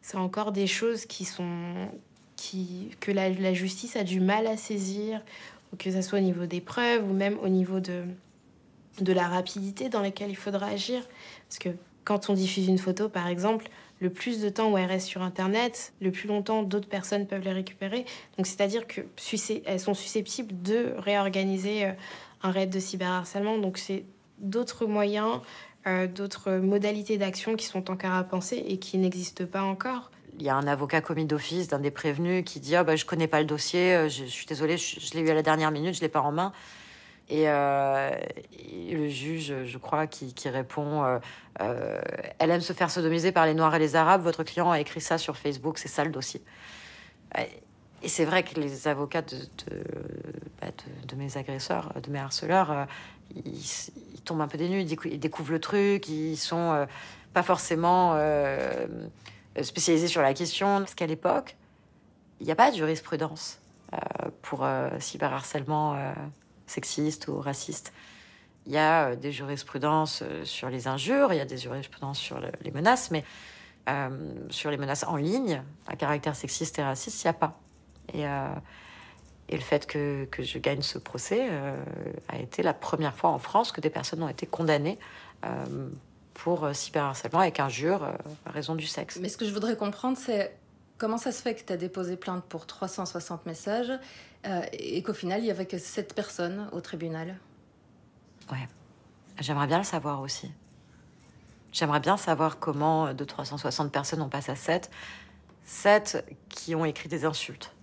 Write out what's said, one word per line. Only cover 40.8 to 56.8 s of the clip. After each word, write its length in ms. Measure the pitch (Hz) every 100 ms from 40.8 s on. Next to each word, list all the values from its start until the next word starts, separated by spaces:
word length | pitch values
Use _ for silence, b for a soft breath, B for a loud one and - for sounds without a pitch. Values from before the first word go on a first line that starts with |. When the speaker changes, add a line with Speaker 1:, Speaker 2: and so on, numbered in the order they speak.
| 147 151
Speaker 2:
euh, 160 | 135 123 123 B B -
euh, « 400 | 101 120 - 50 - - - -
Elle 100 | 160
aime 100 | 170
se 120 | 170
faire 180 | 175 170
sodomiser 400 | - 160 165 170
par 160 | 180 160
les 80 |
Noirs 220 | 156 160 160
et 20 |
les 160 | 156
Arabes, 260 | 165 160 190
votre 220 | 170 165
client 260 | 160 - 175
a 120 | 165
écrit 200 | 147 -
ça 160 | - 165
sur 200 | - 143
Facebook, 420 | 147 135 143 156
c'est 80 | 147
ça 180 | -
le 60 | 151
dossier. » 320 | 151 127 - - B B B B B B B - - - - - - - -
Et 60 | -
c'est 160 | -
vrai 180 | 156 180
que 160 | - 165
les 300 | 143 135 151
avocats 340 | 143 143 165
de, 140 | 160 -
de, 480 | 139 - - 50 - - - - 50 50 - -
bah, 80 | 50
de, 380 | - - - -
de 80 |
mes 220 | 131 139 139
agresseurs, 560 | 135 135 - - 151 -
de 80 | -
mes 80 | 143
harceleurs, 540 | 135 - - 185 165
euh, 120 | 147 139 B B B - -
ils, 260 | - - - - - - -
ils 60 | -
tombent 160 | - 165
un 80 | 147
peu 100 | 147
des 100 | 175
nues, 120 | 196
ils 80 | 175
décou-, 200 | 160 165
ils 120 | 147
découvrent 320 | 156 - 147
le 80 | 160
truc, 480 | - 202 202 196 147
ils 280 | 156 160 156
sont, 360 | - 170 170
euh, 140 | 156